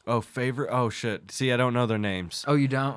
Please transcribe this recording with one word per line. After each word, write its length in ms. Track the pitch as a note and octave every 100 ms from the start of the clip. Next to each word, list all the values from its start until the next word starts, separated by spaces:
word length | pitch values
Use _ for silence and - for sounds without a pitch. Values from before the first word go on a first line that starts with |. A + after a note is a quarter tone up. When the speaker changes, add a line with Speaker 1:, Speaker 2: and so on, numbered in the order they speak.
| -
Speaker 1:
Oh, 160 | A#2
favorite? 480 | - - B2 B2+ B2+
Oh, 180 | B2+ A#2
shit. 420 | - A#2+ G2+ -
See, 200 | - C3
I 60 | B2
don't 160 | B2+
know 120 | A#2+ A#2+
their 120 | A2
names. 480 | G#2 F#2 F2 - -
Speaker 2:
Oh, 80 | D3
you 120 | C#3
don't? 260 | C3+ C3+